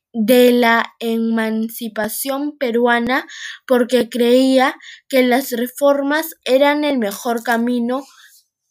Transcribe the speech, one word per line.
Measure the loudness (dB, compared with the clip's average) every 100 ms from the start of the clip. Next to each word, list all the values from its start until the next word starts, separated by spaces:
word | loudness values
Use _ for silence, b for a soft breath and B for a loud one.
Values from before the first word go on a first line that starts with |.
| _
de | -4 2 6 6
la | 4 2 0 -2 -6
emancipación | -6 -4 -2 -2 -2 -4 -6 -8 -10 -6 -6 -6 -6 -6 -6 -6
peruana | -2 0 2 0 0 -4 -6 B B B -2
porque | 0 2 0 0
creía | 0 2 4 4 4 2 -2 B B -2
que | 0
las | 2 2 -2
reformas | -6 -6 0 2 2 0 -2 -4 -8 0
eran | 2 4 2 0
el | -2
mejor | -4 -4 -4 -4
camino | -2 -2 0 -2 -2 -4 -8 b b b _ _ _